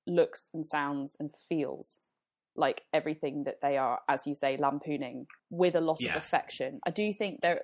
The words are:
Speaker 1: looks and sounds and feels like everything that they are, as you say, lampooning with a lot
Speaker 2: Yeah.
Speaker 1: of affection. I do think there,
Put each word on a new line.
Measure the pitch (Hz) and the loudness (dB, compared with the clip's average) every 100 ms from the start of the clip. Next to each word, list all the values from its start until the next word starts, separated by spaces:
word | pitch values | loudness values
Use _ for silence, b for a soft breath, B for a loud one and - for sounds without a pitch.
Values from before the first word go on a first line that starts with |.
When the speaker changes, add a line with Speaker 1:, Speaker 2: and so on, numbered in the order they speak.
| - | 0
Speaker 1:
looks | 170 - - - | 4 4 0 -8
and | 160 156 | -6 -2
sounds | 151 143 143 139 - | 0 0 -2 -6 -6
and | 147 - - | -10 -8 -4
feels | 160 135 67 - - _ _ _ _ _ - | -2 -2 -4 -10 -14 _ _ _ _ _ 0
like | 135 - - | 0 0 -2
everything | 156 156 151 147 143 | 0 0 -2 -4 -2
that | 139 - | -4 -2
they | 143 139 | 0 2
are, | 127 120 - | 2 0 0
as | 139 147 | 0 0
you | |
say, | 143 139 135 | 0 0 2
lampooning | 139 143 156 143 131 127 - - - | 2 0 -2 -4 -4 -10 -14 -20 -6
with | 170 180 165 | 2 4 4
a | |
lot | 160 160 | 2 2
Speaker 2:
Yeah. | 120 | 0
Speaker 1:
of | - | -2
affection. | - 170 - - 135 143 | 0 0 0 -6 -6 -4
I | - | -4
do | 190 214 | 0 0
think | 202 202 - | 0 -4 0
there, | 170 170 | 0 2